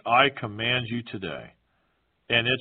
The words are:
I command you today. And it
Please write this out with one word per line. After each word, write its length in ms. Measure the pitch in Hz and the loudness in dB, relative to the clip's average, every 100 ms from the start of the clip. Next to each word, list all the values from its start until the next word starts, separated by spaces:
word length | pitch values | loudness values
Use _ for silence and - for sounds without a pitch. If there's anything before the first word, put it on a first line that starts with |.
| 110 | 2
I 240 | 120 139 | 4 4
command 580 | 139 113 104 113 127 117 | 2 -8 -4 -2 -2 -2
you 120 | 120 | -6
today. 500 | 117 107 92 67 57 _ _ _ _ _ _ _ - | -8 -10 -8 -10 -12 _ _ _ _ _ _ _ 0
And 180 | 120 117 | 0 2
it 120 | 131 | 0